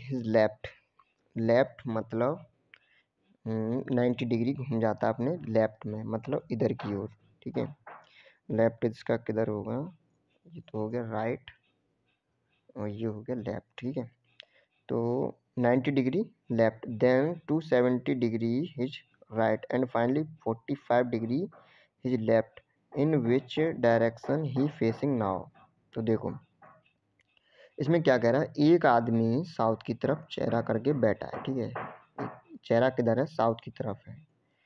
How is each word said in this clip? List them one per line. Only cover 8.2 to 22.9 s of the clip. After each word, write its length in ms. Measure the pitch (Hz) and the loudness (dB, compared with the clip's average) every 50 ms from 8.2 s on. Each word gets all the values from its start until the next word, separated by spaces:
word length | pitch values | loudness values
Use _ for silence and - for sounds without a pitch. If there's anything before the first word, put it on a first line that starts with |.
| - - _ _ _ - | -20 -20 _ _ _ -4
लेफ्ट 340 | 151 107 113 113 113 - 123 | 0 2 2 2 2 0 -2
इसका 300 | 117 113 - - - 120 113 | -4 -4 -4 -2 -2 -2 -2
किधर 300 | - - 107 110 113 110 | -2 -4 -2 -2 -2 -2
होगा, 280 | 107 104 101 110 117 131 156 185 170 _ _ _ _ _ _ _ _ _ _ | -2 -6 -6 -6 -6 -6 -8 -8 -12 _ _ _ _ _ _ _ _ _ _
ये 160 | 175 165 170 | -20 -20 -20
तो 160 | - - - 110 | -18 -12 -8 -6
हो 100 | 107 110 | -6 -4
गया 120 | 117 123 117 113 | -4 -4 -4 -4
राइट 400 | 110 107 110 117 131 - - - - _ _ _ _ _ _ _ _ _ _ _ _ _ _ _ _ _ _ _ _ _ _ _ _ - | -4 -4 -2 -2 -4 -6 -8 -16 -20 _ _ _ _ _ _ _ _ _ _ _ _ _ _ _ _ _ _ _ _ _ _ _ _ -8
और 100 | 107 107 | -8 -8
ये 180 | 104 107 113 | -6 -6 -6
हो 160 | 113 107 107 | -6 -6 -8
गया 140 | 110 123 127 120 | -8 -8 -8 -6
लेफ्ट, 280 | 104 127 - 113 - _ _ - | -6 -6 -8 -8 -10 _ _ -10
ठीक 200 | 120 123 143 131 | -10 -8 -6 -6
है। 60 | 120 117 - _ _ _ _ _ - - _ _ _ _ _ _ _ - | -8 -10 -14 _ _ _ _ _ -20 -20 _ _ _ _ _ _ _ -6
तो 100 | 131 117 117 120 120 131 - - - _ _ _ _ 127 | -4 -2 0 0 0 -2 -2 -4 -6 _ _ _ _ 0
नाइंटी 320 | 120 120 123 139 123 151 | 4 4 4 4 2 2
डिग्री 320 | 139 135 127 131 135 190 226 - - _ _ _ | 2 2 2 2 0 0 -2 -4 -8 _ _ _
लेफ्ट, 340 | 123 113 113 110 110 - - - 117 104 | 2 4 4 4 2 -2 -8 -10 -2 2
then 340 | 123 127 127 131 143 160 175 170 - - | 4 4 4 4 2 0 -2 -6 -4 -2
टू 120 | 151 160 160 | -2 -2 0
सेवेंटी 520 | 160 139 123 123 127 127 123 123 143 139 127 | 2 2 4 4 4 2 0 0 -2 -2 0
degree 400 | 120 113 113 113 117 117 117 131 165 175 - | 0 0 0 0 0 0 0 -2 -2 -4 -4
his 240 | - 123 139 - - - _ _ _ - _ 107 | -6 -6 -6 -6 -12 -18 _ _ _ -20 _ -2
right 320 | 110 113 110 110 110 - - | 0 2 2 2 0 -2 -2
and 200 | - 123 131 123 | -2 -2 -2 0
finally 360 | - 117 117 120 131 151 160 156 - - | 0 0 0 2 0 0 -2 -4 -10 -8
forty 360 | _ 113 113 117 - - 139 - - | _ -4 -4 -4 -4 -8 -8 -8 -2
five 260 | - 120 123 123 123 | 0 2 2 2 2
degree 280 | 120 110 113 113 123 151 190 - - - - _ _ _ _ _ _ _ - | -2 -4 -2 -2 -2 -2 -4 -6 -10 -18 -20 _ _ _ _ _ _ _ -4
his 120 | 127 127 117 110 | -2 -2 0 2
left, 380 | 110 117 113 - - _ - _ _ _ _ _ _ | 2 2 2 2 0 _ -20 _ _ _ _ _ _